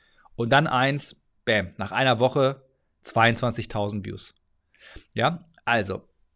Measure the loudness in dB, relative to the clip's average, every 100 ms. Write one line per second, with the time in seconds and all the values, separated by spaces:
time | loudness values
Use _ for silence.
0 | _ _ _ -6 2 4 4 0 0 -2
1 | -6 -12 _ _ -2 0 -2 -6 -6 0
2 | 2 2 2 2 0 0 _ _ _ _
3 | -4 2 4 4 -2 -4 -6 -6 -4 -6
4 | -8 -12 -16 -20 _ _ _ _ -20 -20
5 | -12 -4 -2 -2 -10 _ -2 0 0 -6
6 | -10 _ _